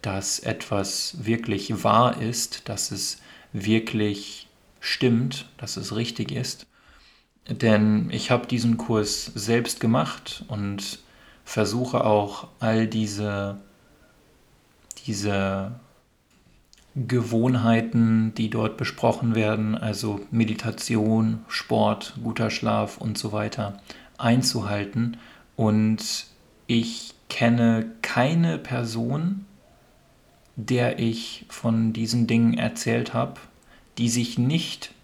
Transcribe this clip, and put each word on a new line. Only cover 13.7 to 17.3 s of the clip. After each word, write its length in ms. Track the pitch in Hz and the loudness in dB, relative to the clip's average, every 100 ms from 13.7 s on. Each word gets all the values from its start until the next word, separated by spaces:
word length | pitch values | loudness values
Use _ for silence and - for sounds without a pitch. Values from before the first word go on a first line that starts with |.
| _ _ _ _ _ _ _ _ _ _ _ _ - - | _ _ _ _ _ _ _ _ _ _ _ _ -14 -8
diese 760 | 98 104 98 98 98 95 120 - _ _ _ _ _ _ _ _ _ _ | -4 -2 0 0 -2 -6 -10 -18 _ _ _ _ _ _ _ _ _ _
Gewohnheiten, 1400 | 139 117 123 107 | -8 -2 0 2